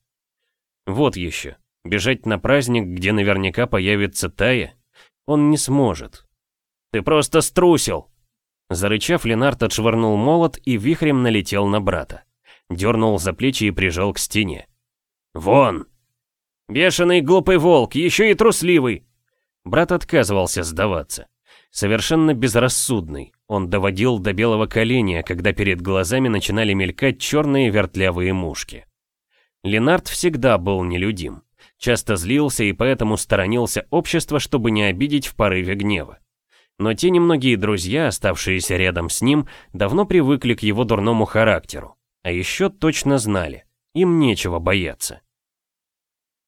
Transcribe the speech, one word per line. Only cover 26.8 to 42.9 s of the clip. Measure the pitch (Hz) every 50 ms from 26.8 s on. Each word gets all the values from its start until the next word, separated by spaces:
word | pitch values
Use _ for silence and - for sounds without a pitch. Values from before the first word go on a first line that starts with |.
| 95 90 - - 139 135 131 -
чёрные | - - 143 147 151 143 139 139 131 113
вертлявые | 98 107 98 92 - 92 95 92 85 90 90 92 95
мушки. | 95 90 78 - - - - - - - _ _ _ _ _ _ _ _ _ _ _ _ _ _ _ -
Ленард | 98 104 110 117 147 180 180 -
всегда | - - - - 175 156 127 120 127 110
был | 92 87 98 98 92 90
нелюдим. | 90 87 90 92 107 107 90 80 62 - - - _ _ _ _ _ _
Часто | _ - 123 120 - - - 104
злился | 90 85 98 131 147 151 135 - - 113
и | 101 90
поэтому | - 113 131 135 120 120 107 107
сторонился | 104 - - 110 98 92 95 113 123 117 - - - - _
общества, | - 170 175 - - 165 - - 151 139
чтобы | - - - 131 110 117
не | 107 107 104
обидеть | 101 90 90 135 147 147 143 135
в | - -
порыве | - 113 101 95 92 90 92 101
гнева. | 101 98 104 104 85 71 - - - _ _ _ _ _ _ _ _ _ _ _
Но | - 101 110 110
те | - 165 180
немногие | 180 175 170 170 165 139 127 131 120
друзья, | 98 104 104 107 92 87 92 113 156 165
оставшиеся | 127 98 - - 101 87 - - 98 95 92 - - 92
рядом | 90 92 92 87 87 85 82
с | - -
ним, | 113 131 147 151 135 - - - - _ -
давно | 95 101 98 127 190 208
привыкли | - 185 180 143 131 143 131 - 123 113
к | - 107
его | 104 101 110 127
дурному | 107 113 101 98 113 117 110 107
характеру. | - - 107 113 110 98 80 - - - 71 - - - _ _ _ _ _ -
А | 92
ещё | 87 90 92 - - - 185 196
точно | 196 _ 156 160